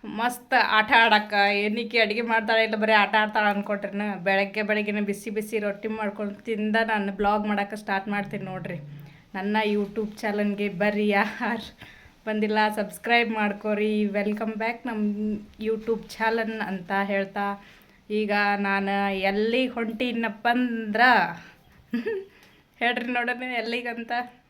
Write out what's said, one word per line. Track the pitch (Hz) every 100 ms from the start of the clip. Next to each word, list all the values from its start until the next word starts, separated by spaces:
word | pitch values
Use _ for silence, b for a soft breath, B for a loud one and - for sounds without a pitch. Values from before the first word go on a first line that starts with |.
ಮಸ್ತ್ | - 208 233 240 -
ಆಟ | 254 214 214 214 170
ಆಡಕ್ಕ | 233 214 214 208 202
ಏನಕ್ಕೆ | 202 208 220 226 233
ಅಡಿಗೆ | 214 214
ಮಾಡ್ತಾಳೆ | 233 226 220 226
ಇಲ್ಲ | 220 214
ಬರೀ | 214
ಆಟ | 214 202 214
ಆಡ್ತಾಳೆ | 214 214 208
ಅನ್ಕೊಟ್ರಿನ? | 202 202 202 196 196 208 190
ಬೆಳಗ್ಗೆ | 180 196 196 202
ಬೆಳಗ್ಗೆನೆ | 208 214 208 208
ಬಿಸಿ | 202 202 233
ಬಿಸಿ | 214 214 220
ರೊಟ್ಟಿ | 208 196 220
ಮಾಡ್ಕೊಂಡು | 220 214 208 208
ತಿಂದ | 202 - 214 214 220 226
ನಾನು | 214 202
ಬ್ಲಾಗ್ | 196 202 214 208
ಮಾಡಕ್ಕೆ | 202 202 208
ಸ್ಟಾರ್ಟ್ | 214 196 202
ಮಾಡ್ತೀನಿ | 202 196 202
ನೋಡ್ರಿ. | 190 185 - 170 - B B B B
ನನ್ನ | 190 196 214 214
YouTube | 208 202 220 214 -
ಚಾನಲ್‌ಗೆ | 220 208 208 202 208
ಬರ್ರಿ, | 175 208 208 208
ಯಾರು | 202 202 - 226 226 - - B B B B 220
ಬಂದಿಲ್ಲ | 214 214 214 214 214
ಸಬ್ಸ್ಕ್ರೈಬ್ | 202 - 233 233 226
ಮಾಡ್ಕೊರಿ. | 220 208 202 214 208 214 214
Welcome | 208 202 202 214 220
back | 214 226 233 254
ನಮ್ಮ | 220 208 208 214 208 - -
YouTube | 214 220 214 226 -
ಚಾನಲ್ | - 220 226 220 220
ಅಂತ | 185 190 175 196
ಹೇಳ್ತಾ, | 196 196 196 202 202 202 B B B B -
ಈಗ | 214 214 208 202 202
ನಾನು | 202 196 196 196 202
ಎಲ್ಲಿಗೆ | 190 190 202 220 240 254
ಹೊಂಟಿನಪ್ಪ | 240 220 208 247 240 226 214 233
ಅಂದ್ರ, | 240 247 226 220 214 247 226 170 170 B B _ - _
<laughs> | 233 359 403 392 B B B B _
ಹೇಳ್ರಿ | 233 233 240
ನೋಡೋಣ | 247 240 240
ಎಲ್ಲಿಗಂತ. | 254 240 220 240 240 240 226 240 240 - _